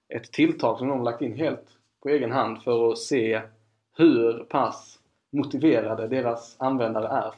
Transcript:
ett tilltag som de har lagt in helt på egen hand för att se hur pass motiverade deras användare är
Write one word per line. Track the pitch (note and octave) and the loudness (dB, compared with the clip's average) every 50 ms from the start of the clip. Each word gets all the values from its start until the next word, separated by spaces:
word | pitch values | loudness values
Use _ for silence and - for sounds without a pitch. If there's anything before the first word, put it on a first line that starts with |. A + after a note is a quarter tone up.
| _ - | _ -12
ett | - A#2+ - - | -10 -10 -10 -6
tilltag | - C#3+ D3+ E3 D#3+ - C#3 A#2 G#2 | 0 2 2 2 2 0 0 0 0
som | A2+ B2+ | 0 -2
de | C#3 C#3 | -2 -2
har | B2+ A#2+ | -2 -2
lagt | A#2 A#2 - | -4 -4 -4
in | - - G#2 | -6 -6 -4
helt | C#3 D#3+ C#3 B2+ - - _ _ _ _ _ _ _ - | -4 -4 -4 -4 -6 -10 _ _ _ _ _ _ _ -2
på | C#3 | 0
egen | D3 C#3 B2 A2+ | 0 0 0 0
hand | B2+ C3 A2+ A2 A2 A2 - | 0 0 0 -2 -4 -4 -2
för | B2+ A#2+ A#2 A#2 A2+ | 0 2 2 2 2
att | A2+ | 0
se | - - - D3 B2 A2 A2+ A2 A2 - - - _ _ _ _ _ _ _ _ | -2 -4 -2 0 0 2 0 0 -2 -4 -8 -16 _ _ _ _ _ _ _ _
hur | - E3 D#3+ B2+ A#2 A2+ A#2 A2+ - - | 4 6 6 6 6 4 2 0 -2 -6
pass | - - C#3 A#2+ A2+ - - - - - _ _ _ _ _ _ _ | -4 -2 -2 -2 -2 -4 -8 -16 -20 -20 _ _ _ _ _ _ _
motiverade | C#3 D3 D3 - D3+ B2+ D#3 D#3 B2 A2+ G#2+ G#2+ A2 A2 A2 | -4 -4 -4 -2 -2 2 2 4 4 4 2 0 -4 -4 -4
deras | A#2 C3 C3 A#2+ A#2 A#2 - - - - - | -2 -2 -2 0 -2 -2 -4 -8 -14 -10 -4
användare | C3 C3 C3+ B2 A#2 A2+ A2 A2 A2 | -2 -2 0 0 0 0 0 -2 -2
är | A2 C3+ A#2+ - A2 - | -2 -2 -2 -4 -4 -8